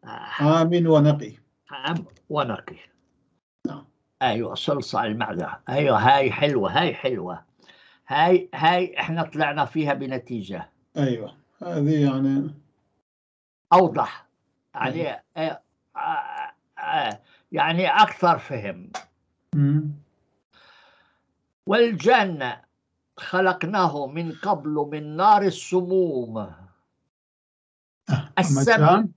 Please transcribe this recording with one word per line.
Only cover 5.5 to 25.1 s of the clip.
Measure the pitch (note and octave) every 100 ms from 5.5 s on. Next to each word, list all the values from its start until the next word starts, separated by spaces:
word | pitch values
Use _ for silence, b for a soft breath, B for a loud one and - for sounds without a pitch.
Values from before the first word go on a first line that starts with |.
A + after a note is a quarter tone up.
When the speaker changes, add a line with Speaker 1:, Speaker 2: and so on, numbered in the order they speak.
| - -
Speaker 2:
أيوة، | C3 E3+ G#2+
هاي | A#2+ C#3 C3+
حلوة، | - C#3+ C3 F#2+ A#2
هاي | E3+
حلوة. | A#2+ C3+ A#2 F2+ E2 _ _ b b b b _
هاي، | C#3+ E3+ F3+ -
هاي | C#3 D#3+ F3+ F3+ -
إحنا | - E3
طلعنا | D#3+ D3 D3+ C#3+ C#3
فيها | D#3+ D3
بنتيجة. | C3+ C3 C3 - A#2+ F#2 F2+ E2+ _ _ D3+
Speaker 1:
أيوة، | C#3 A#2 G#2 _ _ _
هذه | E3+ E3 C#3+ D#3 C#3+
يعني | C3 C3+ C3+ D3+ - _ _ _ _ _ _ _ _ _ _ _
Speaker 2:
أوضح. | F3 F3 A2+ A2+ - _ _ _ _ _ C3+
يعني، | B2 D#3 E3
Speaker 1:
أيوة. | A#2 _ E3
Speaker 2:
آه، | D#3+ B2+ _ _ _ -
آه، | E3 D3+ - - - _ _ -
آه، | D#3+ D#3 B2 G#2 b b b
يعني | D#3 D3 E3 F3+
أكثر | - G#3+ - F3 B2
فهم. | - B2+ G2+ F2 F#2 - - _ _ _ _ C#3+
Speaker 1:
مم. | C#3+ D3 D3+ D3 _ _ _ _ _ b b b b b b b b _ _ _ -
Speaker 2:
"والجنة | G#3+ A#3 F#3 E3 B3 G3+ D#3+ B2+ - _ _ _ _ _ -
خلقناه | - F#3 F#3+ F3+ E3 G3+ F3+ D3 C3+
من | D#3 E3
قبل | D3+ F#3+ F3 C#3+ D3+ D3
من | D3+ D3+